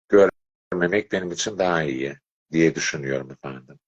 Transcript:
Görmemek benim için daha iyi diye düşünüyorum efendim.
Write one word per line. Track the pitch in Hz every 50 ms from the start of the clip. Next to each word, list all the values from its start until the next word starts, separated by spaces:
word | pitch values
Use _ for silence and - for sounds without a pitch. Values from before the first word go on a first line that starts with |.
| _ -
Görmemek | - 101 98 92 - _ _ _ _ _ _ - - 90 87 87 92 104 104 -
benim | - 92 92 90
için | 87 82 - 113 107 92
daha | 95 90 87 82 80
iyi | 73 67 64 67 69 69 - _ _ _ _ _ -
diye | - 82 82 80 76
düşünüyorum | 76 73 - - 80 69 67 67 67 67 65
efendim. | 67 _ - 71 67 65 64 65 69 _ _